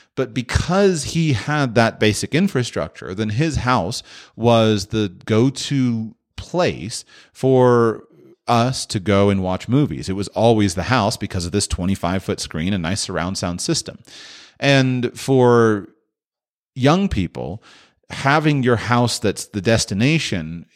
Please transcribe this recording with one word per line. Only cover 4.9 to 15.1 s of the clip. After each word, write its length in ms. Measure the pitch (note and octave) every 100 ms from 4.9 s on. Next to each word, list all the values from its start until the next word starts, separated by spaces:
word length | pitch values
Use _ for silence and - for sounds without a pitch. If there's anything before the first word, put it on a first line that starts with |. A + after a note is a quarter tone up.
| A2 G#2 F2+
go-to 920 | - A2 C3 C#3 - C#3 B2+ A2+ A2 - _ -
place 680 | - F3 D#3 B1 F#2 - - - _
for 720 | - C3 C3 B2+ A#2+ A2+ G#2+ - _ - _ -
us 400 | A#2 B2 C3 -
to 120 | G#2+
go 300 | F#2 G2 G2+
and 120 | G2
watch 280 | F#2 F#2 -
movies. 400 | C3 C#3+ C#2 -
It 80 | F#2+
was 100 | F#2+
always 460 | - A2+ A2 G2+ E2+
the 80 |
house 320 | E2+ B2+ G2+ -
because 300 | G2+ F#2 F2
of 80 |
this 140 | G2+ -
twenty-five 540 | - F2 F#2+ E2+ F#2
foot 180 | - F#2
screen 340 | - D#2 F2+
and 100 | G2+
nice 180 | E2 F#2+
surround 360 | - F2 F2 F#2+
sound 240 | F#2 F2
system. 380 | - D#3 - - - - - - - _
And 580 | C#3 C#3 C3 B2+ A#2+